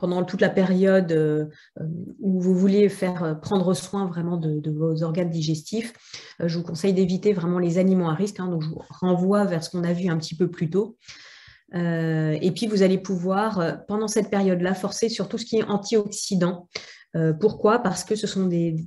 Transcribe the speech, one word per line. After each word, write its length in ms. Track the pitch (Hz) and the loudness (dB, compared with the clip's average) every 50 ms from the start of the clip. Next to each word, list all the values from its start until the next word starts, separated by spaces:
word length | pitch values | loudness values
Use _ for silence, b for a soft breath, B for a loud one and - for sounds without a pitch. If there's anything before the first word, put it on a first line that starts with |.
pendant 240 | 190 180 180 180 180 | -4 -2 0 -2 -2
toute 160 | 175 - 190 | -2 0 2
la 80 | 202 185 | 2 2
période, 640 | - 196 185 185 185 185 190 190 190 190 180 165 | 4 4 2 4 4 4 4 6 6 4 4 4
euh, 340 | 165 156 156 151 151 151 151 151 B B B B B - | 2 2 2 2 2 0 -2 -4 B B B B B -10
euh, 40 | 160 160 165 170 185 - - - | -8 -8 -8 -8 -10 -12 -10 -4
où 220 | - 196 185 185 | -2 0 0 2
vous 160 | 180 185 185 | 2 2 4
voulez 320 | 180 190 196 190 208 208 196 | 4 4 4 6 6 4 4
faire, 340 | 196 - 190 185 180 175 | 2 0 -4 -4 -2 -2
euh, 120 | 175 160 156 | -2 -4 -4
prendre 380 | 156 - - 208 190 175 180 180 | -4 -4 0 0 2 2 2 0
soin 320 | - - - - 196 196 | 0 -2 -6 -4 -4 -4
vraiment 320 | 180 165 170 165 175 175 170 | -4 -4 -4 -4 -2 -2 -2
de, 200 | 160 156 151 151 | -2 -2 -2 -2
de 120 | 147 156 | -4 -4
vos 320 | 151 151 160 165 160 160 170 | -2 -2 0 0 0 0 -2
organes 260 | 160 160 185 175 170 | -2 -2 -2 -2 -2
digestifs, 600 | 165 165 151 156 160 151 - - 208 226 233 233 - B B B B B B B B B | -2 -2 -2 -2 -2 -4 -4 -6 -6 -6 -6 -6 -10 B B B B B B B B B
euh, 80 | 170 170 | -4 -2
je 100 | 165 175 | -2 -4
vous 60 | 170 | -6
conseille 300 | 170 170 156 - 202 185 | -6 -6 -2 0 2 2
d'éviter 380 | 185 190 175 185 185 - 208 | 4 2 2 2 2 2 2
vraiment 280 | 208 180 165 175 180 180 | 2 2 0 0 0 2
les 180 | 180 175 165 185 | 2 2 2 4
aliments 320 | 185 190 190 185 175 165 | 4 4 4 4 2 2
à 40 | 156 | 0
risque, 260 | 160 196 208 - - | 0 -2 -4 -4 -6
hein, 80 | 180 180 | -6 -4
donc 140 | 175 160 | -4 -4
je 80 | 156 156 | -4 -4
vous 120 | 156 - - - - - | -6 -8 -12 -16 -8 -2
renvoie 440 | 180 180 180 170 180 190 202 208 202 | 0 2 2 2 2 2 2 2 2
vers 180 | 185 170 160 | 2 0 -2
ce 80 | 160 - | -4 -6
qu'on 140 | - 175 170 | -6 -4 -2
a 80 | 170 | -2
vu 160 | 175 175 185 180 | -2 0 0 0
un 100 | 160 160 | -2 -2
petit 160 | 156 - 165 | -4 -4 -2
peu 160 | 156 180 165 | -2 -2 -2
plus 180 | - - 175 156 | 0 -2 -4 -2
tôt. 300 | 170 190 220 226 - _ B B B B B B B B B B B B B B - | 0 0 -2 -2 -6 _ B B B B B B B B B B B B B B -6
Euh, 600 | 175 175 170 165 165 165 160 160 160 156 156 151 - | -4 -2 -2 0 0 0 0 0 0 0 0 0 0
et 80 | - 185 | 0 0
puis, 160 | - - 240 | 0 -2 -2
vous 160 | 214 214 190 | 0 2 4
allez 160 | 190 185 190 190 | 4 4 4 2
pouvoir, 600 | - - 196 175 170 185 190 196 214 220 214 190 | -2 -4 -4 -2 -2 0 0 0 0 0 0 0
euh, 120 | 165 165 156 - - | -2 -2 -2 -6 -8
pendant 220 | - 202 214 220 208 | -6 -4 -4 -4 -2
cette 220 | - 226 208 - | 0 -2 0 0
période-là, 440 | 208 196 196 190 185 175 175 185 190 | 0 2 2 2 2 2 0 -2 -2
forcer 340 | - - 202 - - 226 233 | -2 -4 -6 -4 -2 -2 -2
sur 200 | 226 - 185 - | -2 -4 -6 -6
tout 100 | - 220 | -6 -8
ce 60 | 226 | -6
qui 140 | - 226 220 | -2 -2 0
est 60 | 214 | 0
antioxydant. 1040 | 208 208 202 202 - 240 214 208 208 - - - - 202 180 175 175 - - - _ B B B B B B B B B | 0 -2 -4 -2 0 0 0 0 0 -4 -8 -6 -2 0 0 2 0 0 -4 -10 _ B B B B B B B B B
Euh, 160 | 165 160 160 | 0 0 0
pourquoi ? 460 | 156 156 208 214 214 - - 208 220 240 | 2 2 2 0 2 2 2 4 4 2
Parce 240 | 240 185 170 - | 2 -2 -4 -4
que 140 | - - 220 | -4 -4 -4
ce 100 | 214 208 | -2 -4
sont 200 | 190 - 190 190 | -4 -2 0 0
des, 280 | 180 170 170 170 170 160 160 165 | 0 2 0 0 0 -2 -4 -6